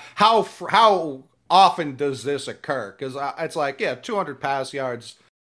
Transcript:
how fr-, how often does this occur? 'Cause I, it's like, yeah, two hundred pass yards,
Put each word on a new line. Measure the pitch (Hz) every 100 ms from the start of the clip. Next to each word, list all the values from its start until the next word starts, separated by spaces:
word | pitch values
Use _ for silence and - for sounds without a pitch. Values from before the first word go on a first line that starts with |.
| -
how | - 208 226
fr-, | - - 175
how | 196 220 190 160 135 - _ -
often | 180 185 185 147 131
does | 143 131
this | 139 139 127
occur? | 107 - 135 101
'Cause | - 135 135
I, | 139 -
it's | 160 165
like, | 143 139
yeah, | 196 127
two | -
hundred | 208 156 135
pass | 143 135 131
yards, | 139 131 120 117 - _ _ _